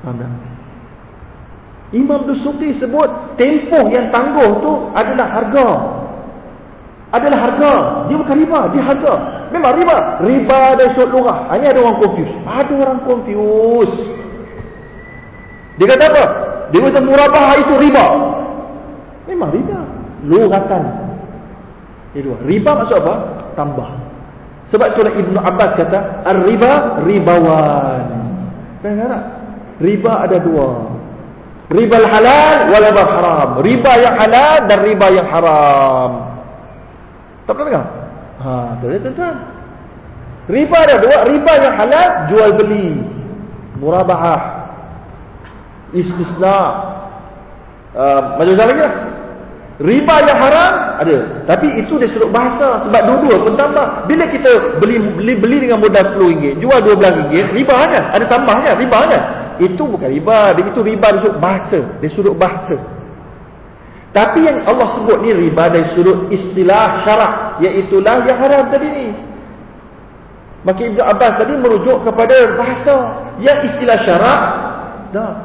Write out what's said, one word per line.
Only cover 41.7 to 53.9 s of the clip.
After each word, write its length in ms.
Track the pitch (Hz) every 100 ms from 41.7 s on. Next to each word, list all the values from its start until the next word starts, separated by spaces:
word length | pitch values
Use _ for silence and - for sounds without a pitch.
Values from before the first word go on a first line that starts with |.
| -
halal, 300 | 214 294 359 - 151
jual 240 | 208 214 190
beli. 300 | 208 208 180 143 117 - - - - - - 135
Murabahah. 600 | 143 180 180 170 170 147 - - - - - - - - - - - - - - -
Istisna. 640 | 175 180 175 170 170 185 196 165 - - - - - - - - - - - -
Uh, 260 | 120 139 139 -
macam-macam 320 | 139 170 190 226
lagi 160 | 277
lah. 120 | 302 - - - - - - - - -
Riba 380 | 180 254 - 311
yang 140 | 294 277
haram 320 | 277 311 359 370 - -
ada. 120 | 165 139 - -
Tapi 220 | - - 294 226
itu 160 | 196 294
dia 80 | 233
sudut 220 | 220 220
bahasa. 480 | 226 254 247 277 220 -
Sebab 120 | 226
dua-dua 320 | - 262 294 220
pun 100 | 220
tambah. 540 | 214 285 294 262